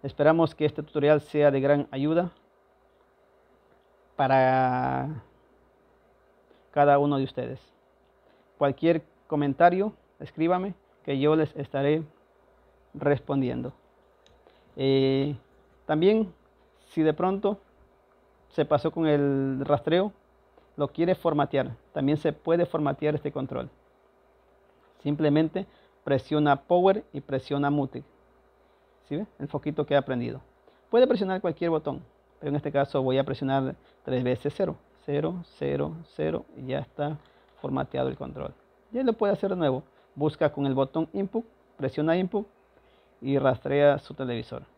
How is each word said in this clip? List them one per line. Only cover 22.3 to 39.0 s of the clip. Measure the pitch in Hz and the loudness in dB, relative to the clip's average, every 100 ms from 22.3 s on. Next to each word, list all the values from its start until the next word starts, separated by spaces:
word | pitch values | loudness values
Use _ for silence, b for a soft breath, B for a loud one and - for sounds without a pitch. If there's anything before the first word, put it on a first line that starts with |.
puede | 151 - 170 170 | -4 0 0 0
formatear | 160 143 139 151 151 | 0 -2 -2 -2 -2
este | 143 | -6
control. | 139 135 123 127 _ _ _ _ _ _ _ _ _ _ _ _ _ | -6 -6 -8 -10 _ _ _ _ _ _ _ _ _ _ _ _ _
Simplemente | 147 147 151 151 160 185 196 b b _ | -4 0 2 2 2 -2 -10 b b _
presiona | - 139 - 151 147 139 | -2 -2 0 0 2 2
Power | - 175 190 202 - | 2 2 4 2 -4
y | 143 | -14
presiona | - 135 - 143 143 | -6 -6 -4 -2 0
Mute. | 147 135 127 139 _ _ _ _ _ _ _ _ _ _ | 0 -4 -8 -16 _ _ _ _ _ _ _ _ _ _
¿Sí | 147 | -8
ve? | 208 _ | -8 _
El | 143 | -8
foquito | 143 147 151 143 | -6 -6 -6 0
que | 143 | 0
ha | |
prendido. | 139 123 120 131 - _ _ b _ | 0 -4 -4 -8 -16 _ _ b _
Puede | 233 262 | 2 4
presionar | 196 196 185 | 2 0 -2
cualquier | 185 156 170 | -4 -2 -2
botón, | 160 156 139 - _ _ _ | -2 -4 -8 -14 _ _ _
pero | 151 | -6
en | 143 | -4
este | 143 | -2
caso | 143 139 139 | -2 0 -2
voy | 131 131 | 0 0
a | |
presionar | 135 123 135 135 131 - b b - | 0 -4 -2 -2 -2 -8 b b -6
tres | 127 | -2
veces | 123 127 143 - | -2 -2 -4 -4
cero. | 185 - _ _ - | -6 -6 _ _ -6
Cero, | 143 160 180 170 - | -4 -2 -6 -12 -8
cero, | 139 139 151 160 165 - | -4 -4 -4 -8 -16 -6
cero | 156 165 - - | -4 -4 -10 -14
y | 131 | -8
ya | 135 | -8
está | 139 - 147 151 b b b _ | -8 -8 -8 -8 b b b _
formateado | 147 135 135 131 131 | -6 -6 -4 -4 -4
el | 131 | -6
control. | 139 - - - _ _ _ | -12 -10 -12 -14 _ _ _
Ya | 233 | -4